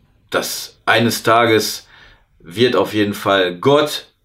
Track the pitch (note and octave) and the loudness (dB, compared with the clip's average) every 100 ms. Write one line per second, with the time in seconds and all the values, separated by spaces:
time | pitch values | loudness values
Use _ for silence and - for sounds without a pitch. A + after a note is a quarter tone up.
0 | _ _ _ F2+ - - - _ - A2 | _ _ _ -6 -6 -10 -14 _ -2 0
1 | A#2 G#2+ - A#2 A2+ A2 - - - - | 0 0 2 2 4 2 0 -8 -16 -20
2 | - _ _ _ E2 F#2 B2 F#2 F#2 G#2+ | -20 _ _ _ -10 0 0 2 0 -2
3 | G2+ G2+ G#2 G2 F2+ F2 B2+ D3 D3 - | -2 -2 0 0 0 -2 2 2 0 -6
4 | - _ | -14 _